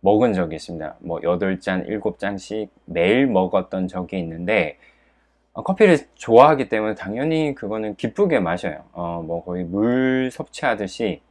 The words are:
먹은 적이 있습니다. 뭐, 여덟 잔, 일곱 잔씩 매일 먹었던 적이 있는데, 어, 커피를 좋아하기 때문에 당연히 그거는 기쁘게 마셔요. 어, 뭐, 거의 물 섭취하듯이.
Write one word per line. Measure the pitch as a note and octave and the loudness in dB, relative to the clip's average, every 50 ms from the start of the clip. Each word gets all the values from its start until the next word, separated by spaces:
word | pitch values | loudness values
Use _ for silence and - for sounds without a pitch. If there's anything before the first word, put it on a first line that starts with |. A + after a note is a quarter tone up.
먹은 | - G2 G#2 G#2+ A#2+ A#2+ G#2 | 4 4 4 4 4 2 2
적이 | F#2 F2 E2 D#2 | 0 -2 -4 -6
있습니다. | D#2 - - F2 E2 D#2 D2+ - _ | -10 -12 -12 -12 -10 -10 -12 -12 _
뭐, | - E2 E2+ D#2 - | -10 -8 -8 -4 -2
여덟 | E2 F2+ F2 G2+ F#2+ F#2+ F#2 | -2 0 0 0 -2 -2 -4
잔, | - - F#2+ F2+ - | -4 -4 -4 -4 -4
일곱 | - G#2 G#2+ G2 G#2+ G2 _ | -4 -6 -4 -4 -6 -6 _
잔씩 | - G2 G2+ F#2+ - - G#2 A2 G#2+ F#2+ _ _ _ | -8 -8 -8 -8 -10 -10 -8 -8 -8 -10 _ _ _
매일 | - F2 E2+ E2+ F#2 G#2+ B2 C#3 | -8 -2 0 2 4 4 4 4
먹었던 | C3+ A2+ F#2 F#2 F2+ - G2 F#2 - - F#2+ F#2 F2+ | 4 4 2 2 2 0 -2 -2 -2 -4 -4 -4 -4
적이 | - F#2 F2+ E2+ - F#2+ | -4 -6 -8 -6 -6 -6
있는데, | E2+ E2 D#2+ E2 F2 F2+ G#2+ G#2 E2 D2+ C#2+ _ _ _ _ _ _ _ _ _ _ _ _ _ _ _ _ | -6 -6 -8 -8 -4 0 0 0 0 -2 -6 _ _ _ _ _ _ _ _ _ _ _ _ _ _ _ _
어, | - - | -12 -6
커피를 | - F#3+ - A3 G3 F3 C#3+ - _ _ | -6 2 4 6 6 6 4 2 _ _
좋아하기 | _ - - A2+ A2+ C3+ D3+ D#3 C3+ C3 F#2+ | _ -2 6 8 10 10 10 8 4 0 -2
때문에 | - A2 G#2+ A2 G#2+ | -2 -2 -2 -2 -4
당연히 | - - G2 G#2 A#2+ C3+ D#3 D#3+ D#3+ D#3 D3 C#3 | -6 -6 -8 -6 -4 -2 -2 0 0 0 -2 -4
그거는 | - - G2+ G#2+ A2 A2 G#2+ G2+ | -6 -8 -8 -6 -6 -6 -6 -8
기쁘게 | _ - A#2 - - G3+ F#3+ D#3+ B2 | _ -6 -8 0 0 0 2 2 2
마셔요. | F#2+ E2 F2 F2+ - F#2+ D2+ C#2 - _ _ | 0 0 -2 -4 -4 -8 -8 -8 -16 _ _
어, | F2 F2 E2+ E2+ E2+ E2 | -8 -8 -6 -6 -8 -6
뭐, | D#2+ E2+ E2+ - | -6 -8 -8 -6
거의 | F2+ F2+ F2+ F2+ | -6 -6 -6 -6
물 | E2 F2 G2+ G#2+ A#2 B2 B2+ C3 C3 C3 C3 C3 B2+ | -4 -2 0 0 2 2 2 2 2 0 0 -2 -4
섭취하듯이. | - - D3 - _ - - C#3 A2+ G#2 G#2 F#2 - - A#2+ G#2 F2 - _ _ | -6 -10 -14 -12 _ -4 -2 -2 0 0 -4 -8 -6 -4 -4 -4 -4 -6 _ _